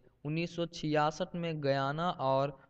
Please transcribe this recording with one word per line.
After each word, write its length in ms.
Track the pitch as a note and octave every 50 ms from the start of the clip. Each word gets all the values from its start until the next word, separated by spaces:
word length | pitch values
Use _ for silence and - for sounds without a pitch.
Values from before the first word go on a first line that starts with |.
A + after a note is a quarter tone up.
| - - _ _ -
उन्नीस 300 | D3 D#3 E3 E3+ E3+ E3+
सौ 100 | E3+ E3+
छियासठ 680 | E3 - - - D#3 D3+ D3+ D3+ D#3 D#3+ - F#3 F3 -
में 260 | F3 E3+ E3 D#3+ D#3
गयाना 480 | C#3 C3+ C3+ C#3 C3+ C#3 C#3+ D#3 E3+ F3+
और 480 | F3 - C3+ C3 C3+ C3+ C#3 D3 - - -